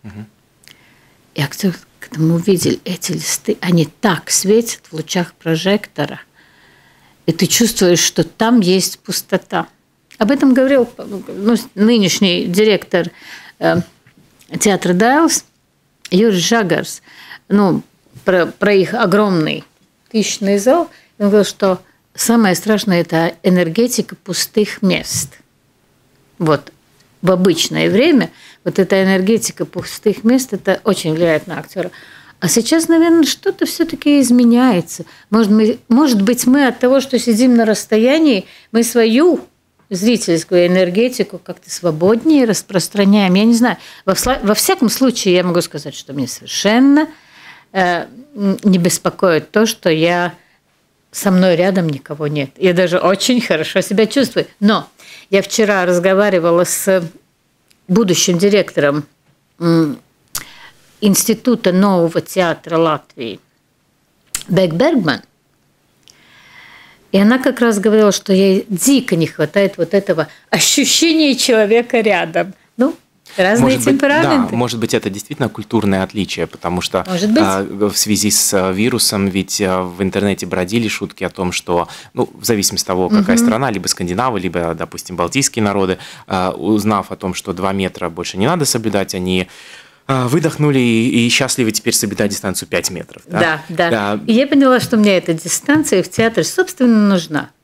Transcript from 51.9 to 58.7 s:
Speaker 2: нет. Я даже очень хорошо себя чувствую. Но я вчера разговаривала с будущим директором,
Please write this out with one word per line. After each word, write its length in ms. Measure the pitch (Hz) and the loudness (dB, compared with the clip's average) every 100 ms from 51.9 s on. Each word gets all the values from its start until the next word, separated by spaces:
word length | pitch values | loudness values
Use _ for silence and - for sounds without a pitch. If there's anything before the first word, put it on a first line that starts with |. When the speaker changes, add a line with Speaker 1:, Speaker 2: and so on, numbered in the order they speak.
| 139 - 147 147 | -4 -10 -8 -6
Speaker 2:
нет. 220 | 147 135 _ | -4 -6 _
Я 160 | 185 | 0
даже 240 | 175 180 180 | 2 2 2
очень 400 | 175 196 - 247 | 0 0 0 0
хорошо 400 | - 160 156 190 | 0 -2 0 -4
себя 240 | 180 202 214 | -2 0 0
чувствую. 400 | 277 - 190 - _ | 0 0 -2 -6 _
Но 280 | 208 196 - _ - - - | 0 0 -4 _ -20 -20 -2
я 120 | 196 | -2
вчера 440 | 190 - 208 202 180 | 0 -2 0 2 2
разговаривала 800 | 180 180 190 208 190 170 170 175 | 2 2 2 2 2 2 2 0
с 380 | - - 190 165 - _ _ _ _ _ _ - | -2 0 0 -2 -14 _ _ _ _ _ _ 0
будущим 500 | 185 208 160 - 175 | 2 2 2 0 2
директором, 680 | 202 202 175 | 2 2 0